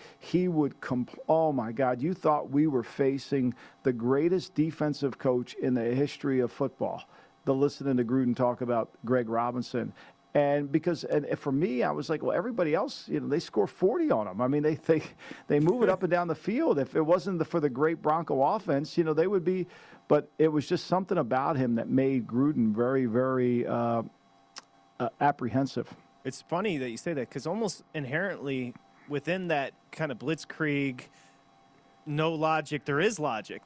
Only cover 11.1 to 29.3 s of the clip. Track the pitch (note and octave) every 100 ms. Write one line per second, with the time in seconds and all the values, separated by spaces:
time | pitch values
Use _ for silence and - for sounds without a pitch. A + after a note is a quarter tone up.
11.1 | D3+ C#3+ - D3 C3+ F#3+ B3 F3+ D3+ C#3
12.1 | D3+ C3 B2+ G#3+ A#3 E3 D#3+ B3+ - -
13.1 | D3 B2+ D3 - - G3 - F#3 D4+ D#4
14.1 | C3 G#2 F#2 B2+ D3 D3+ D#3 - D#3+ -
15.1 | - - - - D3 D#3 A#3+ G#3 F#3 F#3
16.1 | F3 F3 D#3 - A#3 D#4+ E3 C3 E3 D#3
17.1 | F3+ E3 F3+ D#3 E3+ D3 B2 D#3 E3 D3+
18.1 | D#3 E3 C#3+ C#3 G#3 G3 C#3 D3 - D#3+
19.1 | D#3 F3+ G3+ E3+ F#3 F3 - - - -
20.1 | D3+ C#3+ - D#3 D3+ C3 - - F3 F#3+
21.1 | F3+ B2 B2+ C#3+ D3 B2+ A#2 - C3 C3+
22.1 | C3+ G#2+ A2+ C#3+ C#3+ A2 G#2 A#2+ C3 B2+
23.1 | A2+ C3 C3 B2 A#2+ A#2+ A#2+ A#2 A#2 A2
24.1 | - _ _ _ - - _ _ - A#2+
25.1 | - C#3+ C#3+ B2 B2+ C#3 - - - _
26.1 | _ C3+ - - E3+ G#3+ D#3 B2+ A#2 -
27.1 | D3+ A#2+ C#3+ D3+ G3+ A3 - - D#3 C3+
28.1 | D3+ G3 C#3 C3+ C3 B2 - - - -
29.1 | C#3+ -